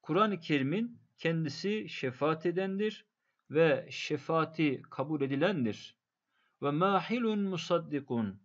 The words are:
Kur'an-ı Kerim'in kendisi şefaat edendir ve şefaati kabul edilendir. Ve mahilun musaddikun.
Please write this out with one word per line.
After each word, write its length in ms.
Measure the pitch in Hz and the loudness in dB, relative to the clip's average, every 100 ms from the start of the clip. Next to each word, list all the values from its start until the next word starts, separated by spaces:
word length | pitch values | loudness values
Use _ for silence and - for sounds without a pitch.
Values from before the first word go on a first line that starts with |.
Kur'an-ı 380 | - 160 214 190 | 0 2 2 0
Kerim'in 600 | 160 147 135 175 240 - _ _ | 0 0 2 0 -2 -8 _ _
kendisi 720 | 165 165 156 - 190 214 190 | -2 0 -2 -2 -2 -2 -4
şefaat 560 | - 131 123 156 160 175 | -6 -6 0 0 2 0
edendir 600 | 170 190 196 214 214 _ _ _ _ _ | 0 -2 -2 -2 -4 _ _ _ _ _
ve 380 | 143 165 131 - | 4 6 4 -2
şefaati 920 | - - 147 - 165 156 160 151 127 - | -10 -4 -6 0 0 0 0 0 0 -8
kabul 300 | - 143 156 | -8 -4 -2
edilendir. 760 | 135 139 170 185 117 98 - _ _ _ _ _ _ _ | 0 2 2 2 0 -2 -12 _ _ _ _ _ _ _
Ve 100 | 139 | -2
mahilun 680 | 147 185 190 170 233 226 208 | 2 4 2 0 -2 0 0
musaddikun. 1000 | 196 180 - 170 160 147 139 120 107 95 | 0 -2 0 0 0 -6 -2 -2 -2 -6